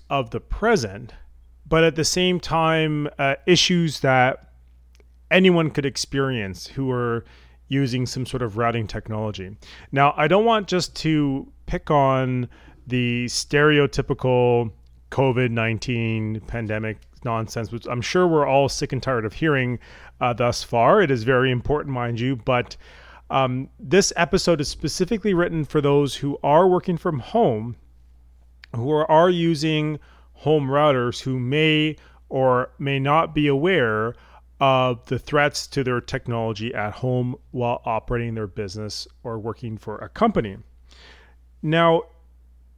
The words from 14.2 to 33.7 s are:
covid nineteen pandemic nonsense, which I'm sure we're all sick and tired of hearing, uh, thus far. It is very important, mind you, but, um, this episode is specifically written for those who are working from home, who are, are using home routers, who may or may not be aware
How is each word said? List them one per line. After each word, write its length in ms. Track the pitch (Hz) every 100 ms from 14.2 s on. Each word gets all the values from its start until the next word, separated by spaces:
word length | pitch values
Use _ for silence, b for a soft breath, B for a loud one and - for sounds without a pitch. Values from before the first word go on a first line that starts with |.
| 127 123 123 120 113 - - - -
covid 420 | - 135 123 127
nineteen 920 | 117 113 110 - 117 113 110 107 110
pandemic 560 | - 117 107 107 110 104 - -
nonsense, 480 | 123 113 110 123 104
which 160 | 117 -
I'm 140 | 123
sure 260 | - 180 180
we're 180 | 156 139
all 220 | 135 135
sick 240 | - 147
and 100 | 131
tired 240 | 131 120 107
of 80 |
hearing, 460 | - 160 135 123 117 B B B -
uh, 140 | 123
thus 300 | 120 120 -
far. 380 | - 117 127 208
It 80 | 156
is 140 | 127
very 260 | 110 127 131
important, 440 | 123 - 147 147
mind 260 | 127 120 113
you, 160 | 127 127
but, 400 | 135 123 120 - B B B B -
um, 400 | 139 127 127 139 -
this 320 | 131 185 190 -
episode 420 | 170 190 - 156
is 80 | 139
specifically 680 | - 156 - 185 220 208
written 300 | 170 175 165
for 160 | 143 151
those 380 | 143 143 139 -
who 200 | 143 143
are 240 | 143 156 185
working 300 | 180 - 165
from 220 | 180 143
home, 580 | - 226 190 107 117 - - - - - - _ _ _ - 117
who 160 | 131
are, 180 | 151 -
are 200 | 156 180
using 680 | 175 165 151 160 151 151 147 b b b
home 340 | - 143 156 131
routers, 540 | 139 151 131 120 -
who 180 | 135 127
may 560 | 123 147 156 151 156 147 b b -
or 420 | 135 131 123 131 -
may 220 | 139 139
not 340 | 139 156 165
be 140 | 151 147
aware 680 | 139 175